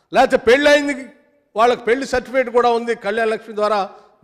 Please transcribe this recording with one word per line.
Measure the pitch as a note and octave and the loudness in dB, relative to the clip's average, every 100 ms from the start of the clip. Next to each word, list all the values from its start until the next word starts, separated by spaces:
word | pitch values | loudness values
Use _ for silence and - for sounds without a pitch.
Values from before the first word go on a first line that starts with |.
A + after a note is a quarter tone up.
| _ | _
లేకపోతే | G3+ C4 B3+ | 0 2 2
పెళ్ళయింది, | A3 C4+ D4 D4 C#4+ C4 C4 - _ _ _ G3+ | 2 4 4 2 0 -6 -10 -20 _ _ _ 0
వాళ్ళకి | A#3+ A3+ G#3 | 0 0 -2
పెళ్లి | C4 C4 | -2 -2
సర్టిఫికేట్ | B3 A3 C4 A#3+ | -6 -4 -4 0
కూడా | A#3+ A#3+ | 2 2
ఉంది, | A#3 A#3 | 0 -2
కళ్యాణ | A3+ G3 A3 A3+ | -6 -4 -4 -2
లక్ష్మి | G#3+ A3+ G#3 | -4 -8 -4
ద్వారా | G#3 G#3 G3 - _ _ | -2 -2 -4 -10 _ _